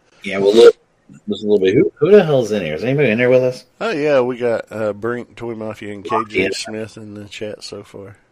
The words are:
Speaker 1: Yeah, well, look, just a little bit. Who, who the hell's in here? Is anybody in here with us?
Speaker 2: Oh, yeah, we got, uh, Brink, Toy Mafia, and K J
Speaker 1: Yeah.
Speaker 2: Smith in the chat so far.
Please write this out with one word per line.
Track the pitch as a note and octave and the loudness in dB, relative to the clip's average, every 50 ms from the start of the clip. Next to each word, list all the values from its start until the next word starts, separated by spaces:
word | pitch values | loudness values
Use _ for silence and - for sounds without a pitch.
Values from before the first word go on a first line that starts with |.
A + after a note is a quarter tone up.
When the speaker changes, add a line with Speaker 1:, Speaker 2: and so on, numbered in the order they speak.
| _ _ _ _ - | _ _ _ _ -12
Speaker 1:
Yeah, | G2 F#2+ G2+ | -8 -4 0
well, | G2 G2+ G#2 | 2 4 6
look, | A#2 - A#3 - _ _ _ _ _ _ _ - - - G#2 | 8 8 8 8 _ _ _ _ _ _ _ -20 -14 -10 -8
just | G2+ G#2 G#2+ | -8 -6 -2
a | |
little | G#2 G#2 G2 | 0 2 2
bit. | F#2 F#2+ G#2 | 2 2 2
Who, | C#3 F#3+ - - | 2 2 0 -2
who | - D3 F3 | -2 2 4
the | G#3 G#3 F3+ | 6 6 6
hell's | D#3 C#3+ C3 A#2+ G#2 | 4 2 0 0 0
in | G#2+ G#2 F2 | -2 -4 -4
here? | D#2 D2+ | -4 -6
Is | D#2+ G#2 | -4 -4
anybody | B2+ C#3 D3 C#3+ A2+ | -2 0 2 2 2
in | G#2 A#2+ | 2 2
here | B2 B2 | 2 4
with | B2+ B2+ B2+ | 4 4 2
us? | B2+ B2 - - _ _ - | 0 -4 -6 -14 _ _ -8
Speaker 2:
Oh, | G3 A3+ | -6 -4
yeah, | G#3+ C#3+ D3 D3+ C#3+ C3 | -4 -2 0 2 2 2
we | B2 B2 B2+ | 2 0 -2
got, | A2+ A#2+ A#2+ A2+ - - - | -4 -2 -2 -2 -2 -4 -8
uh, | G#2+ G#2+ A2 G#2+ G#2 | -8 -6 -4 -4 -4
Brink, | G#2 G#2+ A#2 A#2+ A#2+ A2+ - - | -4 -6 -6 -6 -6 -10 -14 -16
Toy | - A#2+ A#2 A2+ | -14 -12 -12 -10
Mafia, | A2 A2 A2 G#2 - G#2 G#2 G#2 | -10 -10 -12 -12 -12 -12 -14 -14
and | G2+ F#2+ | -12 -8
K | - A2+ A2+ A2+ | -4 -4 -4 -4
J | G#2+ G#2+ F#2+ F#2+ | -4 -4 -2 -2
Speaker 1:
Yeah. | F#2+ | -2
Speaker 2:
Smith | - - - A2+ A2 A2 A2 G#2+ - | -4 -8 -10 -12 -10 -12 -12 -12 -14
in | A2+ G#2+ G#2+ G2+ | -18 -18 -18 -18
the | G#2 G#2 | -18 -18
chat | G2+ - - A2 G#2+ - - - | -16 -14 -12 -12 -12 -12 -14 -16
so | - G#2+ G2+ G2 | -16 -16 -16 -16
far. | - - G#2 G2 G2 G2+ _ _ _ | -18 -18 -18 -18 -18 -20 _ _ _